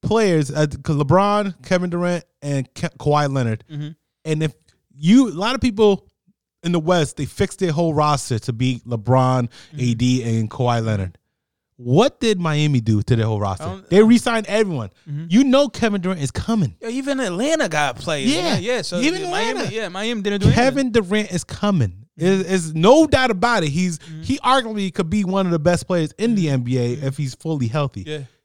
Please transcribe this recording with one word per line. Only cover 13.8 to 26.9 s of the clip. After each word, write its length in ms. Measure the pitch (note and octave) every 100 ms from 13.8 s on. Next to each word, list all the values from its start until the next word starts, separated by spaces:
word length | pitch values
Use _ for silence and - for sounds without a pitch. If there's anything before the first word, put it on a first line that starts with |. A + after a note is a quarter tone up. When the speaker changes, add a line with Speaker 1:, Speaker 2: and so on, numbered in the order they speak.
| -
Speaker 1:
They 140 | F#3
re-signed 440 | A3 A#3+ B3+ A3+ G3+
everyone. 420 | G#3 G#3+ D3+ G#2 _ -
Speaker 2:
Mm-hmm. 180 | D3 E3
Speaker 1:
You 140 | F#3+
know 240 | C#4 C4 C#4+
Kevin 320 | - A3+ G3+
Durant 180 | F3+ F#3
is 100 | C#3
coming. 460 | - - A3+ C#3 E2
Speaker 2:
Yeah, 80 | A#3
even 280 | B3 C4+ C4+
Atlanta 500 | A3+ F3 C4+ D#4+ A3+
got 260 | D3+ C#3+ -
players. 340 | - D3+ G#3
Speaker 1:
Yeah, 240 | D#4 F4 C4
Speaker 2:
Yeah, 0 |
yeah. 240 | G3+ B3
So 180 | - F3+
Speaker 1:
even 220 | C#4 F#4 F#4
Speaker 2:
Miami, 200 | F#4 A#4 G#4
Speaker 1:
Atlanta. 120 | C#4
Speaker 2:
yeah, 140 | G#3+ G3+
Miami 320 | F#3 A3 A#3
didn't 200 | G3 G3+
do 40 | G3
anything. 140 | A3+
Speaker 1:
Kevin 300 | B3+ B3+ C4
Durant 400 | A3+ F3+ G#3 G#3
is 100 | F3+
coming. 460 | - - G#3 F#3+ G#2
Speaker 2:
Mm-hmm. 140 | F#2 A2 -
Speaker 1:
There's, 280 | E3+ F#3+ F3+
there's 280 | F#3+ E3
no 320 | D#3 F3+ D4 D#4
doubt 240 | C4+ B3+
about 340 | F#3+ A#3 A3+
it. 60 | D#3
He's 280 | C#3+ F3+ D#3+
Speaker 2:
Mm-hmm. 240 | - D#3
Speaker 1:
he 160 | A#2+ C4+
arguably 540 | B3 C4+ A3+ G#3+ G3
could 160 | - E3+
be 160 | G#3
one 220 | F#3 G3 F#3
of 60 |
the 60 | E3+
best 280 | D3+ F3 -
players 260 | F3+ D#3 -
in 160 | A3
the 120 | A3 D#3+
Speaker 2:
Mm-hmm. 60 |
Speaker 1:
N 60 | C3+
B 140 | A#2+ B2+
A 200 | A#2+